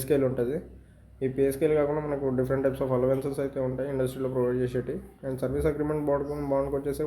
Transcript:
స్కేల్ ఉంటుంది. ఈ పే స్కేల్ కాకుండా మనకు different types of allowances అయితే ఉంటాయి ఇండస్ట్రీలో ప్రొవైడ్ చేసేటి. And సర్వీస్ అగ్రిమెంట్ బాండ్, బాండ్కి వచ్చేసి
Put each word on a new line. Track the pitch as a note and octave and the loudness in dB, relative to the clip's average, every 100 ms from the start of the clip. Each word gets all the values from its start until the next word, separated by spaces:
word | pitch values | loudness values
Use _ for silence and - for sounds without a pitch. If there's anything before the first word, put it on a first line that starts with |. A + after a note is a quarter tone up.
స్కేల్ | C3 C#3+ C3 | 2 2 2
ఉంటుంది. | B2+ A#2+ E3 - - - - - - | 2 -2 -2 -8 -18 -20 -20 -18 -6
ఈ | C3 C3 | -2 2
పే | C3+ | 0
స్కేల్ | C3+ D#3 D3+ | 2 2 4
కాకుండా | D3 D3+ | 2 0
మనకు | D3+ C#3 C3+ B2+ | -2 -2 0 2
different | B2+ C3+ C3+ | 2 2 2
types | B2+ | 0
of | C3+ B2 | 0 2
allowances | B2+ C3+ C#3+ C#3 | 4 2 0 -2
అయితే | C#3 C3+ B2+ | -4 -2 -2
ఉంటాయి | B2+ C#3+ | -2 -2
ఇండస్ట్రీలో | C3+ C3 C3+ C3 | 0 0 0 -2
ప్రొవైడ్ | C3 B2 B2+ | 2 2 2
చేసేటి. | B2 B2+ C3 F#3 - - | 0 -2 -4 -6 -10 -12
And | C3+ C3 | -8 -4
సర్వీస్ | B2+ C#3+ D#3 | -2 0 0
అగ్రిమెంట్ | D3 D3+ D3+ D3 | 0 0 0 2
బాండ్, | C#3+ C#3+ D3 C#3 | 0 0 -4 0
బాండ్కి | C#3 C#3 C#3 | 0 0 -2
వచ్చేసి | C#3+ C#3 | -2 -2